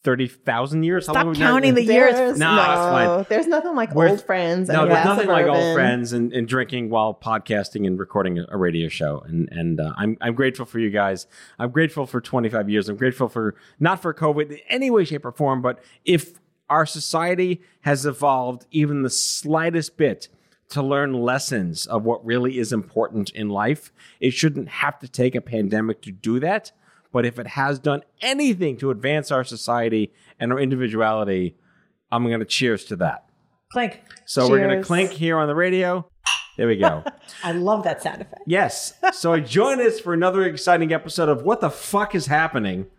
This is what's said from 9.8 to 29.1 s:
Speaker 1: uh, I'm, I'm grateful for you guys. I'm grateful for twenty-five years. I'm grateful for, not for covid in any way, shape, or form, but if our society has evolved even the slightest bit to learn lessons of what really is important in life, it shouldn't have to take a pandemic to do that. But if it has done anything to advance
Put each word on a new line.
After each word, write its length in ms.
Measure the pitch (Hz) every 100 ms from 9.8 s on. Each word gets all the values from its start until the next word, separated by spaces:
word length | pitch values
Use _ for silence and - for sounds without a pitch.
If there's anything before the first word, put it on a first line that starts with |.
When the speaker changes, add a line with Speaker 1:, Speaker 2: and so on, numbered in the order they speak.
Speaker 1:
uh, 120 | 78 -
I'm, 200 | 104 113
I'm 140 | 117
grateful 300 | 117 135 127
for 140 | 120 117
you 120 | 110
guys. 360 | 104 98 92 - - - -
I'm 120 | 120
grateful 360 | 131 160 151 131
for 140 | 123
twenty-five 500 | - 131 113 113 101
years. 180 | 104 98
I'm 80 | 104
grateful 320 | 127 123 120
for, 280 | 117 107 - - _
not 200 | 160 185
for 140 | 175
covid 360 | 147 156 147 147
in 60 | 147 -
any 200 | 254 269
way, 140 | 226
shape, 200 | 160 147 127
or 60 |
form, 280 | - 143 131
but 200 | 123 120 - _
if 340 | - 170 - - _ _ -
our 160 | 147 151
society 720 | 160 - 165 175 180 185 180 _ _
has 260 | 147 139 143
evolved 600 | 127 143 131 123 123 _
even 320 | 156 147 143
the 80 | 131
slightest 840 | - - - 147 156 165 165 151 -
bit 320 | 147 98 - _ _ _ _
to 140 | 147
learn 320 | 135 139 143
lessons 720 | 127 120 131 - 120 90 78 -
of 180 | 113
what 180 | 110 113
really 340 | 113 120 127 131
is 160 | 113
important 560 | 117 - 110 113 110 98
in 180 | - 104
life, 420 | 101 110 147 - _ - _
it 120 | 131
shouldn't 360 | 127 160 139 135
have 300 | - 143 -
to 100 | 127
take 260 | - 127
a 60 | -
pandemic 640 | - 110 101 107 110 107
to 100 | -
do 260 | 95 113 123
that. 340 | 156 208 - _ _ _ _
But 140 | 127
if 140 | 120 120
it 80 | 117
has 320 | 139 135 139
done 240 | 147 143 - _
anything 560 | 226 277 285 185 165 123
to 120 | 135
advance 400 | 110 131